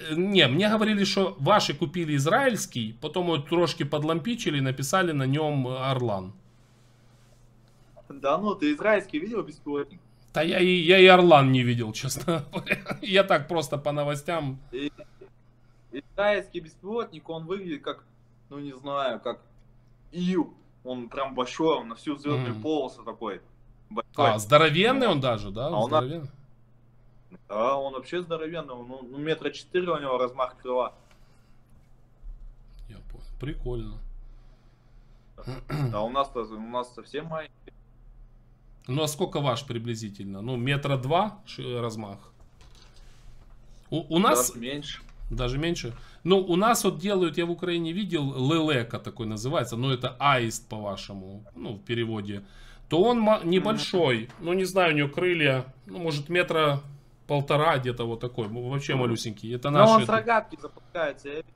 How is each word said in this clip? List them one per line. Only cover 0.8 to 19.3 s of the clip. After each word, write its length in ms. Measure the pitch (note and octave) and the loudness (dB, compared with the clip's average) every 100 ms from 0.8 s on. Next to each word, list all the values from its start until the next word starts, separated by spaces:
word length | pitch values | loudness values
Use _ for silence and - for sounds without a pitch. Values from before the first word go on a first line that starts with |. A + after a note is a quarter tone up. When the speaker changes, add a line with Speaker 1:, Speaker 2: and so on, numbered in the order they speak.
| G#3+ G#3+ F#3+ | 2 2 2
Speaker 1:
что 300 | - F#3+ - | 2 0 0
ваши 340 | C#3 G#3 - | 4 4 4
купили 420 | C#3+ E3 F3 D#3+ C#3+ | -2 -4 -4 -2 0
израильский, 840 | C#3+ A3 C4+ G#3 - B2+ A2 A2 | 2 2 2 0 -4 -6 -8 -8
потом 280 | D3+ - F3 | -6 -2 0
его 100 | D#3 | 0
трошки 460 | C#3 E3+ E3+ - | 0 2 2 0
подлампичили 760 | D3 D3+ D3+ E3 A3+ A#3 F3+ C#3+ | -4 -2 0 -2 -2 -4 -2 0
и 40 | |
написали 520 | C3+ C3+ C#3 F#3+ F3+ | 0 -2 0 0 2
на 120 | D3 C3 | 0 0
нём 420 | C#3+ D#3 C#3+ B2 | 0 0 0 -2
Орлан. 680 | B2+ C3 C3 A#2+ G2 F#2 - - _ _ _ _ _ _ _ - - - _ _ - - - - | -2 -2 0 0 -2 -4 -14 -20 _ _ _ _ _ _ _ -20 -20 -20 _ _ -20 -20 -20 -20
Speaker 2:
Да 280 | C3+ C3+ D#3+ | -4 0 0
ну, 160 | G#3 F#3+ | 0 0
ты 180 | D3 | 0
израильский 460 | D3 G3+ G#3 - D3+ | 0 2 2 0 -6
видел 240 | G3 A#3 | -6 -6
беспилотник? 560 | D3+ - - C#3+ C#3 - - _ - | -8 -10 -8 -6 -6 -12 -20 _ -8
Speaker 1:
Да 80 | D#3+ | -2
я 180 | E3 F#3 | 0 2
и, 80 | F#3 F3+ | 4 4
я 160 | D#3+ F#3+ | 8 10
и 80 | F#3 | 12
«Орлан» 460 | F3+ F3 D3 C3+ | 12 12 10 8
не 120 | C3 | 6
видел, 300 | B2 A#2+ G#2+ | 4 0 -2
честно 500 | A2 C3+ C3+ - E3 C#3 | -6 -6 -6 -2 -4 -4
<laughs> 40 | |
говоря. 460 | F#3 - - - F#3+ | -6 -2 -4 -4 -8
Я 220 | - F#3+ | 2 4
так 240 | F#3+ E3 C#3 | 6 4 0
просто 300 | E3+ D3 C#3+ | -4 -2 -4
по 140 | D3 | -2
новостям. 680 | D3 D3 C#3 D#3 E3 C#3+ C3 - | -2 -2 -4 -4 -4 -4 -6 -10
Speaker 2:
И, 200 | B2 C#3+ - - - - - _ _ _ _ - | -8 -8 -8 -20 -20 -20 -20 _ _ _ _ -16
израильский 680 | B2+ - - G#3 G3+ F#3 F3 | -16 -10 -2 2 0 -2 -12
беспилотник, 680 | D#3+ - F#3 A#3 A3 D#3 - | -14 -14 -8 -6 -6 -10 -10
он 160 | E3 E3 | -10 -8
выглядит 380 | G3+ F#3 D3 | -8 -8 -8
как, 200 | D3+ C#3+ - _ _ _ - | -8 -10 -14 _ _ _ -18
ну 100 | C#3+ | -14
не 140 | C#3+ B2+ | -12 -12
знаю, 440 | C3+ C#3+ C3+ A2 | -6 -4 -2 -4
как 200 | A#2+ | -6